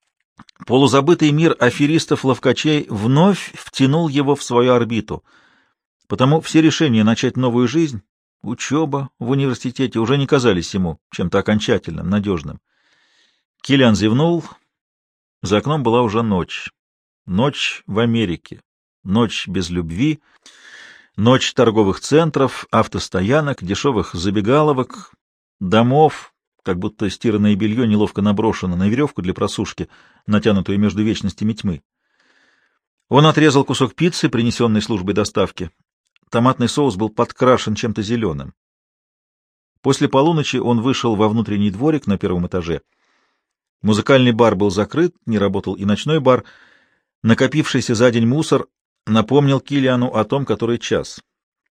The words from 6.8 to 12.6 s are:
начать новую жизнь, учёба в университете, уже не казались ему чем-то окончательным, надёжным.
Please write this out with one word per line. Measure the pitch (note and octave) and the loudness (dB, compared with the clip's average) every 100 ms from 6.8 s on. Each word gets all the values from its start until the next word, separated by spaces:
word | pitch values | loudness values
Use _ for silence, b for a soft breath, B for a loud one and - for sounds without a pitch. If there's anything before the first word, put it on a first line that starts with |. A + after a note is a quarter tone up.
| D#3+ A2+ | 2 4
начать | G#2+ A2+ C3 B2+ | 2 2 -2 -2
новую | B2+ A#2 B2 | -2 0 0
жизнь, | C#3+ E3 A2+ _ _ _ _ | 0 -2 -6 _ _ _ _
учёба | - B2+ - C#3+ D#3+ C#3 C3+ _ | -12 -10 -4 -2 -2 -4 -8 _
в | A#2+ | -4
университете, | C#3 C#3 A#2+ B2+ - C3 A2+ | -2 0 -4 -6 -4 -4 -2
уже | A2+ C#3 | 0 0
не | C#3 | 2
казались | C#3+ A#2+ F2+ E2+ | 2 4 2 0
ему | G2 F2+ D#2 _ | -4 -4 -6 _
чем-то | - F2 G2 | -8 -2 -2
окончательным, | - G#3+ G#3+ G2+ - D#2+ - | 0 -2 0 -2 -2 -8 -2
надёжным. | G#3 G3+ B2+ C#3+ - | -2 -2 -4 -6 -16